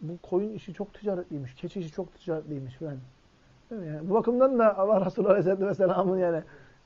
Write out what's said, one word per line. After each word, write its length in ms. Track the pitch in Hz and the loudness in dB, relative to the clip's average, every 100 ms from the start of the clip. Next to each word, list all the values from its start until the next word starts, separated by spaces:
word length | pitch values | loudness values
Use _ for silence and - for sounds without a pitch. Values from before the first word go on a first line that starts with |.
bu 180 | 156 175 | -14 -12
koyun 280 | - 185 208 | -2 -2 -2
işi 240 | 214 - | -8 -12
çok 200 | 160 196 | -12 -12
ticaretliymiş, 600 | - 208 185 180 196 127 | -8 -6 -4 -6 -8 -10
keçi 260 | - 175 202 | -12 -12 -8
işi 120 | 165 | -10
çok 220 | - - | -8 -12
ticaretliymiş." 600 | - - 160 - 143 131 | -10 -8 -6 -6 -10 -10
falan. 220 | 127 160 135 127 _ _ _ _ _ - | -12 -12 -12 -16 _ _ _ _ _ -14
Değil 120 | 220 | -12
mi 60 | 160 | -8
yani? 220 | 151 170 | -8 0
Bu 40 | |
bakımdan 440 | 220 226 247 262 254 | 0 2 4 4 6
da 200 | 220 196 | 4 4
Allah 280 | 196 208 185 | 4 4 2
Resulü 220 | 185 202 | 0 2
Aleyhisselatü 380 | 202 175 190 196 | 4 4 2 0
Vesselam'ın 520 | 185 185 180 175 190 | 2 2 2 2 2
yani, 240 | 175 165 - - - _ | 2 0 -4 -18 -20 _